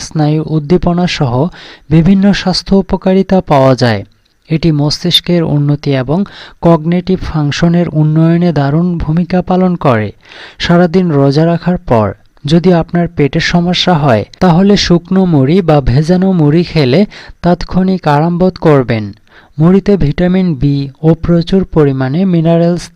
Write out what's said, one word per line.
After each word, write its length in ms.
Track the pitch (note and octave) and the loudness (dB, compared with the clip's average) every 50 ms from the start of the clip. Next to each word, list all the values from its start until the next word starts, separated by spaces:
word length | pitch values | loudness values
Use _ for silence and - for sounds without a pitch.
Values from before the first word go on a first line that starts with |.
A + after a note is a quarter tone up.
| - - | -6 -6
স্নায়ু 340 | - D#3 D3+ D3 D3+ D#3 D3+ - D#3 | -4 -2 -2 0 0 -2 -2 -4 -4
উদ্দীপনা 500 | D#3 D3 D3 F3+ F3+ - F3+ E3+ F3 F3+ E3+ - - | -4 -2 0 0 0 0 0 -2 0 -2 -2 -2 -2
সহ 160 | D#3 B2 A#2 B2+ D3 F3+ - - - - - - _ - D#3 | -4 -2 -2 -2 -2 -4 -6 -10 -20 -20 -20 -18 _ 0 2
বিভিন্ন 320 | E3 E3 F3+ G3 G3 F#3+ G3+ F#3 - | 2 4 4 4 4 4 2 0 0
স্বাস্থ্য 320 | - F#3+ F3 - - - G3+ G3 F#3+ | -2 -4 -4 -4 -2 -2 0 0 0
উপকারিতা 540 | - - F3+ - F#3+ F#3+ F#3+ F#3+ - F#3+ F#3 F3+ - | -2 -4 -4 -2 0 0 0 0 0 0 -2 0 0
পাওয়া 220 | D3+ C#3 C3 C3+ C3 A#2+ | 0 2 2 2 2 2
যায়। 200 | C3 A#2+ A2 G2 G2 - _ _ _ _ _ _ _ - | 0 -2 -2 -2 -6 -12 _ _ _ _ _ _ _ -6
এটি 200 | D#3 D#3+ - E3+ D#3 C#3+ | -4 -2 0 0 0 0
মস্তিষ্কের 600 | C#3+ D3+ - - - F3 D#3+ - - - F3 F3 D#3+ D#3+ D3 | -2 -2 -4 -4 -4 -2 -2 -2 0 0 -2 0 0 0 -2
উন্নতি 360 | D3 C#3+ C#3+ D3 - - C#3+ C#3 C3 B2+ | 0 0 0 -2 -2 -2 -2 -2 -2 -2
এবং 160 | B2+ D3 F#3+ G3+ - - - - - - - - | -2 -2 -2 -4 -6 -8 -18 -20 -20 -10 -2 0
কগনিটিভ 520 | F3 E3+ D#3+ D3+ E3 F3 F3+ F3+ F3+ F#3 - - - | 2 2 2 0 -2 -4 -2 -2 -2 -4 -4 -4 -4
ফাংশনের 580 | - D#3 D3 D3 C3+ - E3+ E3+ E3+ F3 F3 E3 D3 D3+ | -4 -2 -2 -2 -2 0 0 0 2 0 0 -2 0 0
উন্নয়নে 480 | D3+ D3+ D#3 D#3+ D#3+ E3 E3+ E3+ F3 F3 D#3 C#3+ | 0 2 2 2 2 2 2 2 0 0 0 0
দারুণ 280 | C#3 C#3 C#3+ D#3+ F3 F3+ F3 E3 - | -2 0 0 0 0 -2 -2 -4 -4
ভূমিকা 360 | D#3 D#3 E3+ F3+ D#3+ F#3 F3+ F3+ - | -4 -2 -2 -2 -2 -2 -4 -2 -2
পালন 220 | F#3 F3+ F#3 F#3 F3+ E3 - | -2 0 0 0 -2 -2 0
করে। 240 | D3+ A#2+ A2 G#2+ G2+ - _ _ - - - - - - - - | 0 0 0 -2 -4 -8 _ _ -20 -20 -20 -20 -20 -14 -6 -2
সারাদিন 420 | - E3+ E3+ F3+ E3+ D#3+ F#3+ F#3 E3+ D3 C#3 | 0 2 2 2 2 2 0 0 0 0 2
রোজা 260 | C#3 C#3+ C3+ D3+ D#3+ E3 | 2 2 2 2 0 0
রাখার 280 | E3+ E3 - E3+ F3+ F3 - - | 0 -2 -2 -2 -4 -4 -2 0
পর 180 | B2+ A2+ G#2+ G2 G2 - _ _ _ _ - | 0 0 0 0 -4 -8 _ _ _ _ -4
যদি 260 | C#3 E3 E3+ D#3 F#3 F3+ E3 | 0 0 2 2 2 2 0
আপনার 240 | D#3+ - - E3+ E3+ E3 E3+ | 0 -2 -2 -4 -4 -2 -2
পেটের 300 | - D3 C#3 - E3 D#3+ - - | -2 -2 -2 -2 -2 -4 -2 -2
সমস্যা 400 | F3 F3 F3+ F3+ - - F#3 F3+ D3 C#3+ | -2 0 -2 -2 -2 0 0 0 0 2
হয়, 200 | C#3+ A#2 G#2 G2 - - - - | 0 0 0 -2 -4 -6 -2 0
তাহলে 300 | F3+ D#3+ E3 F#3+ G3+ G#3 - - | 2 2 4 4 2 2 2 2
শুকনো 360 | - F3+ E3+ E3+ - F#3 F#3+ F#3+ F3+ E3 | 2 0 0 0 0 0 0 2 2 2
মুড়ি 240 | C#3+ C3 C3 E3 G3 F#3 D#3 | 2 2 2 2 0 2 2
বা 80 | D3+ D3 C3 A#2+ | 2 2 2 2
ভেজানো 380 | A#2 C#3 D#3+ D3+ F3+ F3+ F#3 F#3+ F#3+ F3 | 0 0 2 0 0 0 0 0 2 2
মুড়ি 240 | D3+ D3 D3 E3+ F3 - | 2 2 2 0 0 -2
খেলে 300 | - D#3+ D3 B2 B2 F3 G#3 - - - - - - _ - | -2 -2 0 2 2 2 0 0 -4 -12 -20 -20 -12 _ -2
তাৎক্ষণিক 600 | E3+ F3 E3+ - - - F#3 F#3+ F#3 F#3+ F3+ - D#3 C#3+ | -2 0 -2 -2 -4 -2 -2 0 0 -2 -2 -2 0 0
আরাম 180 | C#3+ D#3 F3 F3 E3+ | 0 0 0 0 0
বোধ 160 | F#3 F#3 F3+ - - E3 | 0 -2 -2 0 0 2
করবেন। 380 | D3 C3+ B2+ A2+ A#2+ A2+ G#2+ G2+ G#2 - _ _ _ - - _ _ - | 2 2 2 0 -2 -4 -6 -8 -12 -16 _ _ _ -20 -20 _ _ 0
মুড়িতে 360 | D#3 E3+ F#3 G3 F#3+ - G3+ F3+ D3 | 2 4 4 2 2 2 0 0 0
ভিটামিন 440 | C#3+ D3 - F3+ F3+ F#3 F#3 F#3 F3+ D#3 B2 | -2 -2 0 -2 0 0 0 0 -2 -2 -2
বি 160 | C3 C#3+ C#3+ C#3 C#3 C#3 - _ D#3 D#3+ | -2 -2 -2 -2 -4 -8 -8 _ 0 0
ও 20 | E3 D#3+ - | 0 0 0
প্রচুর 380 | - F3 E3+ E3 E3+ - F#3+ F3+ - - | 0 0 0 0 0 0 -2 -2 0 0
পরিমাণে 440 | D#3+ D3+ C#3 C3+ C3 C3 C3 C3+ E3+ G3 F#3+ F3 | 0 2 2 0 -2 -2 -2 -2 -2 0 0 0
মিনারেলস 500 | E3 D#3 E3 E3+ E3 E3+ E3+ F3 E3+ - - - | 0 0 2 2 2 2 0 -2 -4 -6 -8 -6